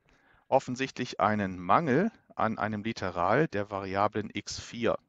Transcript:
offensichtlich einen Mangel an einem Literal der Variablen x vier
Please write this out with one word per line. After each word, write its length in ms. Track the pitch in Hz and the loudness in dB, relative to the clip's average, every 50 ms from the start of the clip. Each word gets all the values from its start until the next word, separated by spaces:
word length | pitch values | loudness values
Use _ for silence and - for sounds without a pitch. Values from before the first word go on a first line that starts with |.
| _ _ _ _ _ _ _ _ _ _ | _ _ _ _ _ _ _ _ _ _
offensichtlich 720 | 120 135 - 127 127 120 135 127 - - 123 - - - | 2 2 2 0 -2 -4 -4 -4 -4 -6 -6 -6 0 0
einen 400 | - 107 107 104 101 92 92 90 | 2 2 2 2 0 -2 -4 -6
Mangel 520 | 87 90 104 143 170 143 120 156 202 226 - - _ _ - | 0 4 4 4 4 4 4 4 2 2 -2 -6 _ _ -4
an 220 | - 107 110 110 - | -2 -2 -2 0 -2
einem 260 | - 107 110 104 101 | -2 -2 -2 -4 -4
Literal 640 | 113 113 - 101 92 85 87 85 95 110 139 160 - | -6 -4 -4 -4 -4 -2 0 2 2 4 4 2 0
der 240 | - 101 101 98 | 0 -4 -4 -4
Variablen 580 | 104 95 98 95 95 98 104 104 - 107 101 - - | -6 -6 -6 -2 0 2 2 2 2 -2 -6 -4 -8
x 260 | 101 - - - - | -8 -8 -8 -10 -12
vier 380 | - - - 120 113 101 82 - - | -12 -12 -8 -2 0 0 0 0 -4